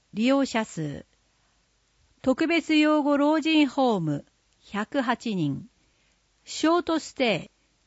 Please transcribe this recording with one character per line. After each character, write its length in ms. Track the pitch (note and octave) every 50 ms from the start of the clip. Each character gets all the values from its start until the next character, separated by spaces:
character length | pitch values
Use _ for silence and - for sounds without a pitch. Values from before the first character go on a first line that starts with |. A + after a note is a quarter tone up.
| _ _ -
利 120 | G#3 A3+
用 180 | B3+ C#4 C#4 C4+
者 220 | - - A3+ A3
数。 400 | - - E3+ D#3 C#3+ C#3 - - _ _ _ _ _ _ _ _ _ _ _ _ _ _ _ _ _ _ _ _ _ _ _ -
特 240 | C4 B3+ - D#4+
別 280 | D4 E4+ D#4+ - - D#4
養 280 | D4+ D4+ D4+ D4+ D4+ C4+
護 120 | D4 C#4+
老 240 | C#4 C#4+ D4 D#4 D#4+
人 280 | C#4 D#4+ D#4+ D4+ D4
ホ 300 | B3 - C#4 C4 B3 A3
ー 20 | F#3
ム、 260 | D#3+ D#3 C#3+ C#3 - _ _ _ _ _ _ _
百 420 | _ - - G3+ G#3+ - - C#4
八 340 | A#3 C4 A#3 - - A#3+ G3+
人。 320 | F3+ D3+ C#3+ C#3 - G3 - _ _ _ _ _ _ _ _ _ _ _ _ _ _ _
シ 240 | - - - -
ョ 120 | D#4 E4+ F4
ー 20 |
ト 180 | E4+ - D#4+ D4+
ス 140 | - - -
テ 380 | - B3+ A3+ F#3+ D#3 F#3 - _ _ _ _ _ _ _